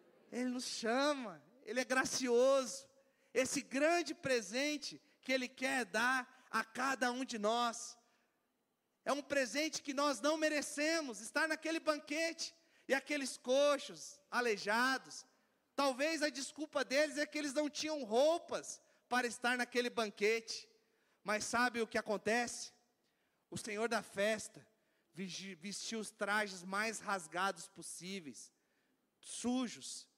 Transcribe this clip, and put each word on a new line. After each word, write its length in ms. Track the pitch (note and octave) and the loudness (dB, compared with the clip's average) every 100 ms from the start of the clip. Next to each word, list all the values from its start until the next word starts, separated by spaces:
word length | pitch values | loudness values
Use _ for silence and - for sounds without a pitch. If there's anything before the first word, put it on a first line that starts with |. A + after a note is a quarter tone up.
| _ _ - | _ _ -10
Ele 180 | A3+ B3+ | -4 -2
nos 160 | B3 - | -2 -6
chama. 760 | - A3+ B3+ D4 C#4 A3+ D#3 - - | -4 0 2 2 0 -4 -10 -18 -16
Ele 180 | - A#3+ | -6 -4
é 20 | |
gracioso. 1040 | B3+ C4 C4 - B3+ A#3+ C4 C4+ A#3+ - - _ _ _ _ | 0 2 2 0 4 6 6 6 2 -6 -14 _ _ _ _
Esse 280 | B3 C4 C#4+ | -2 0 -2
grande 540 | G#3+ C4 D4+ F4 D4 - | -2 2 4 4 0 -4
presente 840 | C4+ B3 F#3 B3 D4 D4 - D3 _ _ | 0 0 0 -2 0 -2 -6 -12 _ _
que 100 | - | 0
Ele 160 | C4 B3 | 0 0
quer 380 | - C4 C4+ G#3 | -4 -2 0 0
dar 640 | G#3+ B3 C4 A#3+ - - | 2 2 2 -2 -12 -4
a 140 | A3 | -2
cada 480 | A3 A#3+ C4 B3+ B3 | -2 -2 0 2 0
um 120 | B3 | 0
de 140 | C4 A#3 | -4 0
nós. 600 | G#3 A#3 A#3+ G#3+ - - _ _ _ _ _ _ _ _ _ _ | 2 4 2 -2 -10 -14 _ _ _ _ _ _ _ _ _ _
É 80 | - | -4
um 100 | C#4 | -2
presente 600 | C#4 C#4 B3 B3+ D#4 - | 0 0 0 0 -2 -4
que 120 | - | -4
nós 280 | C4+ D4 A#3 | 0 0 2
não 160 | C#4 D#4+ | 0 2
merecemos, 840 | D#4 D4 - - D4+ E4 C#4+ G3 | 2 0 -2 -2 0 0 -2 -8
estar 260 | A3+ D4 D#4 | -4 0 0
naquele 320 | D4+ D#4+ D#4+ | 0 -2 0
banquete. 760 | D#4 D4 D4+ D4 E4 E4 - - _ _ - | 0 -2 -2 -2 -2 -2 -8 -10 _ _ 0
E 60 | |
aqueles 440 | C4+ C4+ D4 B3+ - | 0 0 -2 -4 -6
coxos, 800 | B3 C4+ D4 C#4 - D#3+ - - _ | 2 4 4 2 -2 -14 -16 -18 _
aleijados, 960 | A3+ A#3+ G3+ F#3+ A3+ C4 C4+ D3+ - - _ _ _ _ - | 0 0 0 2 2 2 0 -4 -16 -16 _ _ _ _ 0
talvez 460 | C#4+ B3 D4+ D#4+ | 0 2 0 2
a 80 | D4+ | 0
desculpa 560 | B3+ C4 - D4+ C#4+ C4 | -2 -8 -8 -4 -2 2
deles 320 | C4+ D4+ C4+ | 2 2 2
é 80 | D4+ | -2
que 120 | D4+ | -2
eles 160 | D4 | -2
não 160 | C4+ D4 | 0 0
tinham 340 | - D#4 D#4 | -2 -4 -4
roupas 760 | G#3+ A#3 D4+ E4+ - F#3+ - - _ _ - | 2 4 6 4 0 -6 -6 -12 _ _ -2
para 180 | B3 B3 | 0 0
estar 300 | - A#3+ B3 | 0 0 0
naquele 320 | A#3+ B3 B3 | 0 0 0
banquete. 800 | G3+ G#3+ - G#3 A3+ - - - _ _ _ _ _ | 0 -2 2 2 2 -2 -10 -12 _ _ _ _ _
Mas 200 | F#3+ G#3 | -4 -2
sabe 380 | - A#3 B3 A#3 | 0 2 2 2
o 60 | A3 | 0
que 100 | A3 | 0
acontece? 760 | G#3+ G3 G#3 A#3+ A#3 - - - _ _ _ _ _ _ _ | 0 0 2 2 0 -4 -12 -16 _ _ _ _ _ _ _
O 80 | F3 | -10
Senhor 320 | A#3 G#3 A3+ | -6 -2 0
da 120 | A3 | 0
festa 640 | - G3 G#3 G#3+ - D3 - _ _ _ _ | -2 0 2 2 -4 -14 -20 _ _ _ _
vigi-, 420 | E3 F#3 D#3+ G3 E3+ | -10 -8 -8 -10 -10
vestiu 440 | G3 F#3+ - A3+ | -8 -8 -6 -6
os 120 | G#3 | -6
trajes 520 | - G3+ G#3+ G#3 F#3+ | -4 0 2 0 -4
mais 360 | F3+ G3 A3 G#3 | -4 -2 -2 -2
rasgados 680 | F#3+ G3 D#3+ E3+ G3 F3 - | -4 -4 -4 0 0 -2 -10
possíveis, 840 | - E3 - E3+ G3 D3 A2+ - _ _ _ _ _ _ _ | -14 -14 -10 -8 -8 -10 -14 -18 _ _ _ _ _ _ _
sujos 880 | - - A#3 B3+ B3 C3+ - - - | -14 -6 -2 0 -2 -6 -12 -12 -14